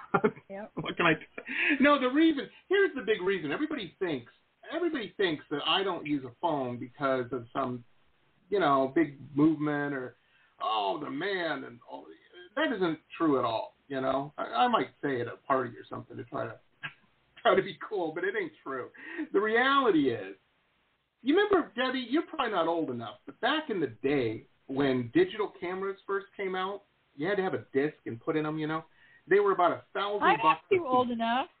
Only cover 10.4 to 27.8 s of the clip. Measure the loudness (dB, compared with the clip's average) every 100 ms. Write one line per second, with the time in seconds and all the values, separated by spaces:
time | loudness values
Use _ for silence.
10.4 | _ -8 -2 0 0 -2 -4 -4 -4 -2
11.4 | -2 -4 -8 -16 -16 -16 -16 -20 _ -20
12.4 | -10 -2 0 0 0 -2 _ 0 2 4
13.4 | 2 -2 -6 _ -8 -4 0 -2 -2 -6
14.4 | -4 2 2 2 -2 -4 -4 -2 -4 -8
15.4 | -2 0 -2 -8 -14 -14 -12 -14 -8 -6
16.4 | -6 -10 _ _ -16 -16 _ _ _ -2
17.4 | 2 2 2 -4 -6 -4 -4 -2 -4 -2
18.4 | -6 -8 -10 -10 -10 -14 -12 -8 -2 0
19.4 | 2 4 4 4 6 6 4 0 -6 -14
20.4 | _ _ _ _ _ _ _ _ 2 2
21.4 | 4 2 0 -4 -2 -2 -2 -2 -2 -4
22.4 | -2 0 0 0 -2 -6 -10 -14 -20 -4
23.4 | -2 -2 -2 -4 -4 -2 -2 0 0 -4
24.4 | -12 _ -8 -2 0 0 0 2 2 0
25.4 | -6 -6 -8 -6 -6 -8 -6 -6 -6 -8
26.4 | -6 -4 -6 -8 _ _ _ -6 -4 0
27.4 | -2 -4 -4 0